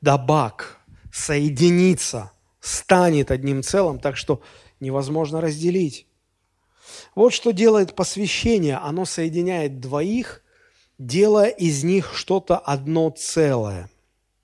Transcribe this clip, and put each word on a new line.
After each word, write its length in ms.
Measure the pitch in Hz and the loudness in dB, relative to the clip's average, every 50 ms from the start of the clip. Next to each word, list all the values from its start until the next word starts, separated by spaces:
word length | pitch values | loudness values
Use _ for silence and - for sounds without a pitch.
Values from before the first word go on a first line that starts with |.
"дабак", 760 | - 143 139 139 127 131 151 151 135 110 - - - - - - _ _ - - - - | 2 2 2 2 2 2 2 2 2 0 -4 -10 -16 -16 -18 -20 _ _ -20 -20 -20 -16
"соединиться", 1200 | - - - - 151 147 147 151 143 123 165 175 175 175 180 185 180 - - - - 117 101 98 - _ _ _ _ _ | -12 -8 -6 -2 -2 0 0 0 2 4 4 4 6 6 4 4 2 2 -2 -6 -8 -8 -10 -12 -18 _ _ _ _ _
"станет 720 | - - - - - - 190 180 180 175 160 147 135 - | -12 -10 -8 -6 0 2 4 4 6 4 4 2 2 0
одним 320 | 135 127 131 139 139 135 131 | -2 -2 -2 -2 -4 -4 -2
целым", 360 | - - 196 196 165 139 120 | -2 0 2 2 0 0 -4
так 180 | - 143 135 - | -4 -6 -6 -4
что 240 | - - 151 - - - - - _ _ _ _ | -4 -4 -4 -4 -6 -12 -20 -20 _ _ _ _
невозможно 640 | 135 131 131 139 139 131 151 160 160 143 151 160 | -8 -6 -4 -4 -4 -4 -4 -4 -4 -4 -4 -4
разделить. 640 | 165 165 151 151 160 175 180 190 180 147 - - - _ _ _ _ _ _ _ _ _ _ _ _ _ _ _ _ - - - - - _ | -4 -4 -4 -2 -2 0 0 0 0 -2 -4 -8 -16 _ _ _ _ _ _ _ _ _ _ _ _ _ _ _ _ -20 -20 -20 -20 -8 _
Вот 180 | - 214 247 - | 4 4 4 4
что 180 | - - 233 | 2 0 -2
делает 440 | 214 180 220 233 220 208 190 175 - | 2 4 4 6 6 6 4 0 -2
посвящение. 840 | - 185 - - 196 208 165 - - - 233 233 208 170 147 139 - | -4 -4 -4 -4 -4 -4 -4 -4 -2 0 0 2 2 2 0 -2 -4
Оно 280 | - 143 151 175 185 | -6 -6 -6 -6 -6
соединяет 720 | - - - 165 160 156 175 175 180 185 170 156 143 135 131 | -6 -6 -4 -4 -4 -2 -2 -2 -2 -2 -2 -4 -4 -6 -8
двоих, 640 | 123 131 135 147 160 190 220 247 240 - - - _ _ _ _ _ _ _ _ _ _ _ - | -8 -6 -4 -4 -2 -2 -2 -4 -4 -6 -12 -18 _ _ _ _ _ _ _ _ _ _ _ -16
делая 520 | 135 120 123 180 202 214 208 214 202 220 | -10 -4 0 2 4 4 6 6 4 4
из 340 | - - 185 165 151 139 139 | 2 0 0 0 0 0 0
них 300 | 170 185 196 - - - | 0 2 0 0 -2 -6
что-то 440 | - - - 185 196 - - 175 139 | -8 -4 -2 -2 -2 0 0 0 0
одно 520 | - - 143 135 135 147 160 165 160 160 | 0 -2 -4 -4 -2 -2 0 0 0 0
целое. 800 | - - - - - 165 156 143 135 120 110 101 98 90 85 95 _ _ _ _ _ _ _ _ _ _ | -2 -4 -8 -4 0 0 2 2 2 0 -2 -4 -6 -8 -12 -14 _ _ _ _ _ _ _ _ _ _